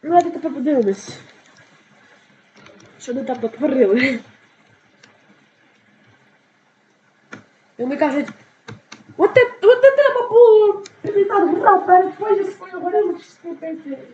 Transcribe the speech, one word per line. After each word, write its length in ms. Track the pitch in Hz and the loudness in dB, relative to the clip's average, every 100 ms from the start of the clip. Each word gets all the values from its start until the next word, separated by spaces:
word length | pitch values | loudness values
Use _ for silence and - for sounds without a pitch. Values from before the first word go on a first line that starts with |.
Ну, 60 | 294 | 2
давайте 200 | 349 349 | 0 0
тепер 240 | 320 320 | -6 -10
подивимось, 640 | 277 254 277 208 196 - - - _ _ _ _ _ _ _ _ _ _ _ _ _ - - - _ | -6 -2 0 0 -4 -10 -20 -20 _ _ _ _ _ _ _ _ _ _ _ _ _ -20 -20 -20 _
що 140 | - | -12
вони 120 | 247 262 | -10 -8
там 120 | 247 | -8
натворили. 760 | 220 - 294 269 208 220 269 233 - _ _ _ _ _ _ _ _ _ _ _ _ _ _ _ _ _ _ _ _ _ _ _ _ _ _ _ _ _ _ - _ _ _ - | -8 -6 -4 0 2 2 0 -4 -10 _ _ _ _ _ _ _ _ _ _ _ _ _ _ _ _ _ _ _ _ _ _ _ _ _ _ _ _ _ _ -20 _ _ _ -12
І 60 | |
вони 140 | 247 285 | -10 -4
кажуть: 300 | 302 277 254 - _ _ - - _ - _ - | -2 -2 -8 -14 _ _ -20 -20 _ -20 _ -2
«От 160 | 392 | 0
те, 80 | - 480 - | 2 0 2
от 220 | 403 494 | 2 6
не 80 | 539 | 4
треба 380 | 554 554 494 480 | 4 0 0 0
було 540 | 440 480 427 415 403 - _ - | 4 6 6 4 -2 -10 _ -6
тобі 200 | 403 403 | -2 0
так 240 | 403 330 | 0 0
гра 280 | 311 - 370 | 0 2 2
перед 360 | - 370 381 | 4 2 2
поїздкою 680 | - 427 392 - - 370 359 | -6 -4 -2 -4 -10 -18 -10
горілочки 760 | 320 415 403 - - _ 339 - | -6 -2 -4 -6 -14 _ -18 -14
пити». 380 | 320 320 285 269 - | -14 -14 -14 -16 -18